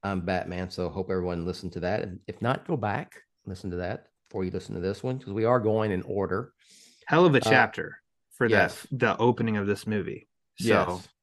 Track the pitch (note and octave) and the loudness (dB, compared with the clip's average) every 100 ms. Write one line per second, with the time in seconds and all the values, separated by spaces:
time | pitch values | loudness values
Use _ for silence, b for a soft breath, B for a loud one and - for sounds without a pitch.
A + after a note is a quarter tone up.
0 | G2 F#2+ F2 F#2 - F2+ F#2 - F2+ F#2+ | -2 -4 -2 -2 -2 -6 -8 -4 -6 -4
1 | F#2 F#2 F2+ F2 E2+ F2+ F#2 F2 F2 G2+ | -4 -2 -2 -4 -4 -6 -8 -6 -2 -2
2 | - F2+ - - A2+ C#3 - D#3+ G#2 G#2+ | -4 -10 -14 -4 -2 -2 -2 -4 -2 -4
3 | - - _ _ - F#2 F#2+ F2 F2+ A2 | -6 -16 _ _ -14 -10 -8 -6 -6 -8
4 | _ _ _ G#2+ F#2 F#2 - G2+ F2+ G2+ | _ _ _ -6 -4 -4 -8 -4 -4 -4
5 | B2+ C3 A2+ G2+ A2 B2 G#2+ A2 G#2+ F2+ | -4 -6 -6 -2 4 4 4 2 2 0
6 | - G2 F#2+ F#2+ C3 _ b b b b | -2 -2 -2 -2 -6 _ b b b b
7 | - D#3 F3+ C3+ A2+ B2+ A2+ - - - | 0 4 6 6 6 6 4 0 -10 -12
8 | _ _ _ - A#2+ G#2+ F2+ - - C3 | _ _ _ -2 2 4 2 -2 -10 0
9 | A#2 F#2+ A#2 A#2+ A2+ G#2+ G2+ G2+ - G#2+ | 0 4 2 2 0 0 0 -2 -2 -4
10 | E2+ F#2 _ _ _ - A2+ G#2 F2+ F2+ | -4 -10 _ _ _ -4 4 4 4 -2
11 | - _ | -8 _